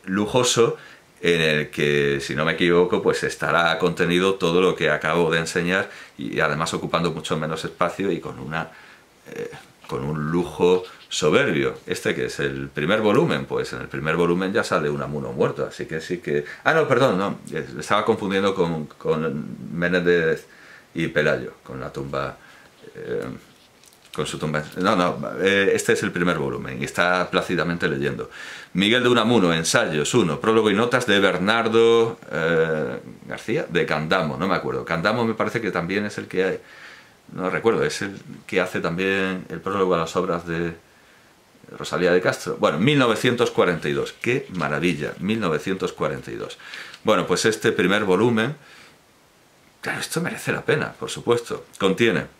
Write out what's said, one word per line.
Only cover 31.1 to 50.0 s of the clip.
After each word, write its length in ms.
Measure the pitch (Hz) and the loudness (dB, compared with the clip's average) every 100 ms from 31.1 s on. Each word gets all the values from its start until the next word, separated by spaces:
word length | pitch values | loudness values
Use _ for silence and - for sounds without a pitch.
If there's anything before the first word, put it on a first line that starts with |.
| 98 | 4
Bernardo, 1000 | 98 90 95 113 110 113 117 117 113 - - | 4 4 2 2 4 6 6 6 4 -2 -8
eh, 680 | 73 82 82 80 78 65 62 - - - | -2 2 2 2 0 -2 -6 -12 -16 -14
García, 380 | - - 90 - | -10 -4 -4 -2
de 160 | 82 80 | -2 0
Candamo, 520 | 78 78 95 80 67 | 0 0 0 0 -2
no 100 | 95 | -2
me 80 | 82 | -2
acuerdo. 280 | 64 65 | -2 -6
Candamo 420 | 64 82 95 120 113 | -4 -2 0 0 0
me 80 | |
parece 280 | 107 104 117 | 0 -2 -2
que 100 | 107 | -2
también 340 | 87 85 101 104 | -2 -2 -4 -4
es 120 | - | -8
el 100 | 101 | -6
que 160 | 92 | -2
hay, 160 | 92 78 - - - - - _ - | 0 -2 -8 -20 -20 -20 -20 _ -16
no 160 | 87 90 | -8 -4
recuerdo, 340 | 90 113 110 | 0 2 2
es 180 | 73 - | 0 -2
el 160 | 101 98 - - - | -6 -8 -16 -18 -4
que 140 | 95 | -2
hace 180 | 90 101 | 0 -2
también 680 | 87 85 95 98 95 92 - | -2 0 0 0 0 -4 -8
el 100 | 82 | -10
prólogo 360 | 95 101 95 85 | -4 0 2 2
a 20 | |
las 180 | 82 95 | 0 -2
obras 320 | 92 85 85 | -2 -2 -4
de 260 | 82 85 82 _ _ _ _ _ _ _ _ - - | -4 -4 -6 _ _ _ _ _ _ _ _ -18 -12
Rosalía 360 | - 78 87 | -6 0 4
de 80 | 90 | 4
Castro. 340 | 135 - - - | 2 -2 -4 0
Bueno, 220 | 98 76 | 0 2
mil 180 | 120 147 | 2 4
novecientos 540 | 123 107 127 120 117 | 4 2 2 2 0
cuarenta 380 | - 92 80 78 | 2 2 2 -2
y 40 | |
dos, 200 | 71 - | -2 -4
qué 340 | - 117 135 - | -4 -2 -2 -2
maravilla, 600 | 92 73 73 87 73 71 - | -4 -2 0 0 0 -4 -4
mil 220 | 95 113 | -4 -2
novecientos 500 | 95 76 98 92 90 | 0 -2 -2 -4 -4
cuarenta 400 | - 76 69 65 | -2 -4 -4 -8
y 40 | 57 | -10
dos. 220 | 50 - - - - - | -10 -14 -16 -16 -16 -4
Bueno, 240 | - 98 85 | 2 2 2
pues 160 | 90 | 2
este 300 | 117 107 117 | 2 2 2
primer 320 | - 90 104 101 | 2 4 4 4
volumen, 500 | 113 123 113 120 151 - - - - _ _ _ _ _ _ _ _ | 4 4 2 0 -4 -14 -20 -20 -20 _ _ _ _ _ _ _ _
claro, 180 | - | -8
esto 220 | 143 | -6